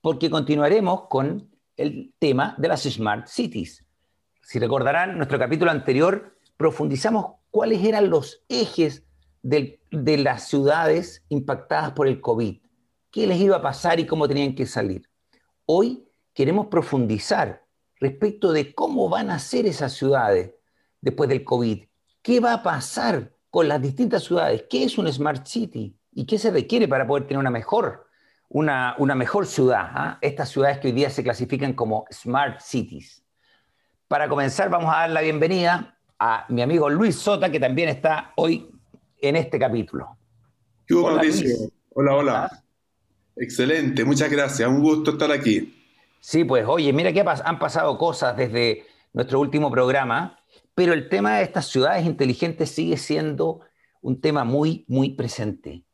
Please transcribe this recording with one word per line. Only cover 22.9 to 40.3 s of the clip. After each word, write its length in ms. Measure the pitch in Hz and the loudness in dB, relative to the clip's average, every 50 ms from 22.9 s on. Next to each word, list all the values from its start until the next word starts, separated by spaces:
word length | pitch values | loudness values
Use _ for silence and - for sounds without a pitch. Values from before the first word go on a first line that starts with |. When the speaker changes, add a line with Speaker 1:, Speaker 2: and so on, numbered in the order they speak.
| - - - 233 202 143 113 - _ _ _ _ | -6 -4 -2 0 -2 -2 -4 -8 _ _ _ _
Speaker 1:
con 180 | - 170 170 147 | 0 2 2 2
las 140 | 143 151 127 | 2 0 -2
distintas 420 | 139 135 139 247 214 - 196 - | -4 -2 -2 -2 0 0 -2 -2
ciudades, 400 | - - 175 165 143 117 113 - - | 0 -2 0 2 0 0 -2 -4 -4
qué 140 | - 254 269 | -2 -2 -2
es 120 | 254 - | 0 -2
un 160 | - 190 160 135 | -2 -2 -2 -2
Smart 320 | 131 147 151 147 131 139 | -2 -2 -2 -2 -4 -8
City 500 | - - 233 226 190 - - 107 101 - _ _ _ _ | -8 -6 -6 -6 -6 -8 -10 -10 -10 -12 _ _ _ _
y 140 | - 131 | -10 -4
qué 120 | - 220 208 | -2 -2 0
se 120 | 208 233 | 0 2
requiere 380 | 185 170 - - 220 240 226 160 | 0 0 0 0 0 0 2 2
para 180 | 135 131 135 | 2 0 0
poder 220 | 117 143 143 135 139 | 0 0 -2 -2 -2
tener 100 | 139 139 | -4 -2
una 120 | 139 131 | -2 -2
mejor, 580 | 120 113 113 - - 220 220 139 - - - _ _ _ _ _ _ _ _ _ | -2 -4 -4 -2 0 0 0 0 -4 -8 -20 _ _ _ _ _ _ _ _ _
una, 480 | - 139 156 156 139 131 127 123 123 - | -2 0 0 0 0 0 0 -2 0 0
una 160 | 143 135 139 | 0 2 2
mejor 320 | 131 123 117 - 202 190 | 0 0 0 0 -2 -2
ciudad, 440 | - - - 135 127 123 104 90 87 - | -2 0 2 4 4 4 2 0 -2 -4
¿ah? 240 | 135 - - - - | -6 -6 -6 -6 -4
Estas 280 | - 139 135 - 143 131 | -4 -4 -4 -4 -8 -6
ciudades 300 | - 143 135 139 143 139 | -2 0 2 2 2 0
que 100 | - 139 | -2 -2
hoy 40 | 120 | 0
día 160 | 123 143 135 | 0 0 0
se 140 | 139 - 127 | 0 -2 -2
clasifican 500 | 127 117 - 127 123 - 131 143 135 127 | -2 -2 -4 -4 -4 -4 -4 -2 -4 -2
como 320 | 135 123 107 110 107 - - - | -2 -2 -2 -2 -4 -4 -8 -18
Smart 480 | - - 120 120 135 143 131 - - | -14 -8 -2 0 0 0 -2 -4 -10
Cities. 600 | - - - 131 104 - - 71 - - - _ _ _ _ _ _ _ _ _ _ _ _ _ _ _ _ _ _ _ | -14 -6 -4 -4 -4 -4 -10 -18 -18 -20 -20 _ _ _ _ _ _ _ _ _ _ _ _ _ _ _ _ _ _ _
Para 200 | 156 143 147 151 | 0 0 0 0
comenzar, 420 | 147 147 139 139 - - 196 202 | 0 0 0 -2 0 0 0 2
vamos 220 | 170 170 165 160 160 | 2 0 2 2 2
a 100 | 156 165 | 2 2
dar 80 | 165 | 2
la 100 | 160 160 | 0 0
bienvenida 800 | 156 160 156 151 151 165 190 185 175 170 175 180 - - _ _ _ _ _ _ | 0 0 0 2 2 2 2 2 2 2 2 0 -2 -10 _ _ _ _ _ _
a 280 | 101 117 113 110 - - | 0 0 0 0 -2 -4
mi 140 | 123 120 120 | -2 0 0
amigo 280 | 131 160 170 151 143 | 2 2 2 4 4
Luis 240 | 143 160 220 220 160 | 2 2 2 2 2
Sota, 340 | - - 202 208 190 - 185 | 0 0 0 2 2 2 0
que 120 | 147 156 | 0 0
también 280 | 127 127 131 139 170 160 | 0 0 2 2 0 0
está 440 | 139 135 - 160 156 151 - - - | -2 0 0 0 0 0 -4 -8 -2
hoy 340 | - 160 165 160 - - - - - _ _ _ - _ _ _ _ - | 0 0 2 0 -2 -4 -14 -20 -20 _ _ _ -20 _ _ _ _ -2
en 140 | 139 143 | 0 0
este 200 | 165 160 - - | 0 -2 -2 -2
capítulo. 600 | 139 135 127 110 120 101 - - 69 - - - _ _ _ | -2 0 0 0 -2 -4 -4 -8 -10 -10 -10 -18 _ _ _